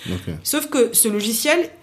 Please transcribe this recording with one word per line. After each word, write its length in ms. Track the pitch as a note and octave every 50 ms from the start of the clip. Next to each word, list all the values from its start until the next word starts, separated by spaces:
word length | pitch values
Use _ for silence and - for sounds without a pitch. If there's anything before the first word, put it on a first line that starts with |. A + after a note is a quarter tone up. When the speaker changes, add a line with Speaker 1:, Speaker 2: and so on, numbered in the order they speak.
| - -
Speaker 1:
Ok. 260 | F#2 F2+ - F#2 D#2+ D#2 -
Speaker 2:
Sauf 240 | - - - D4 D4
que 240 | - C4+ A#3 A3+ A#3
ce 140 | - - A3
logiciel, 600 | G#3 G#3 G3+ A3 A3+ A3+ - D4 D#4+ F4 E4+ - - -